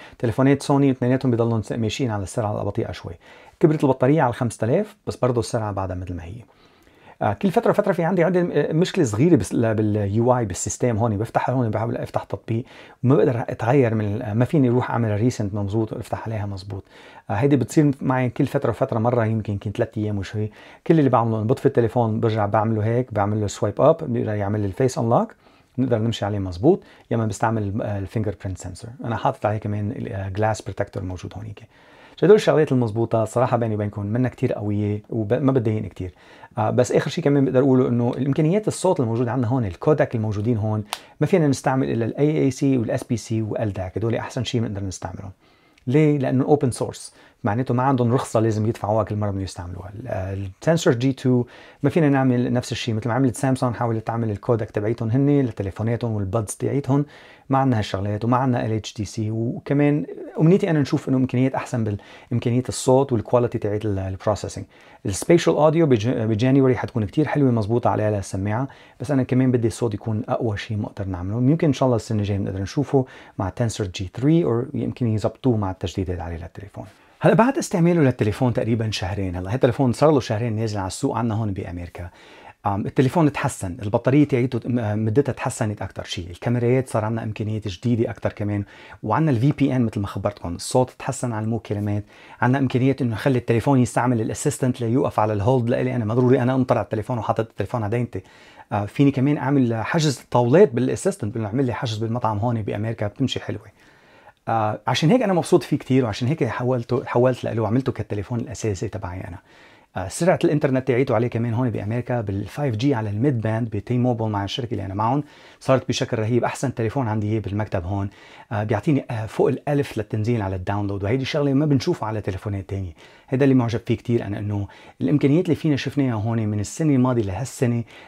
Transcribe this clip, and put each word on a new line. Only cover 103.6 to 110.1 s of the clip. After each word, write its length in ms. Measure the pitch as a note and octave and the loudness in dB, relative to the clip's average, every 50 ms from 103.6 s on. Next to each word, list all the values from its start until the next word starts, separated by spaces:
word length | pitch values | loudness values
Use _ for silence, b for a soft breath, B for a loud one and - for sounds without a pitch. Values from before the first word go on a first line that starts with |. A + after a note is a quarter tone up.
| - - b b b b b b b b b b b b b _ _ - | -12 -18 b b b b b b b b b b b b b _ _ -2
آه، 320 | A#2 A2+ G#2+ G#2+ G#2+ - - | 0 0 0 0 -2 -2 -2
عشان 240 | C3 B2 - D#3+ D3+ | 0 0 2 4 4
هيك 120 | A#3 B3+ | 4 4
أنا 100 | A#3 F#3+ | 4 2
مبسوط 300 | F#3 E3 C#3+ - F#3 E3+ | 2 0 2 4 2 2
فيه 160 | - - D#3 C3 | 4 0 -2 -4
كتير، 260 | - - B2+ C3+ B2 | 0 2 2 2 2
وعشان 240 | A2 G2 - B2 A#2+ | 0 -2 -2 -2 -2
هيك 160 | E3 - C3+ | -2 -2 -2
حولته، 600 | A2+ - - B2 B2 B2+ A#2+ A#2 - A#2+ - - | -4 -2 -2 -2 -2 -2 -2 -2 -2 -2 -2 -2
حولت 400 | - - B2 B2+ C3 B2 - - | 0 2 2 2 2 2 0 -4
له، 220 | A2+ G#2+ A2+ A2 | -4 -2 -2 0
عملته 260 | G2+ A2+ C3+ C3 C#3+ | 0 0 0 0 -2
كالتليفون 480 | - - G#2 - G#2 G#2 G2 - B2 A#2 | -4 -6 -8 -6 -6 -6 -6 -6 -6 -6
الأساسي 480 | - - - - - A2 G2 - A2+ G2+ | -6 -8 -8 -6 -4 -4 -4 -4 -6 -8
تبعي 320 | - G2 - F2+ F2+ F#2 | -8 -8 -8 -8 -10 -10
أنا. 180 | - - E2+ - B B B B B B B B B B _ | -12 -12 -14 -16 B B B B B B B B B B _
آه، 120 | F#2+ F#2+ | -8 -8
سرعة 300 | F#2+ | -8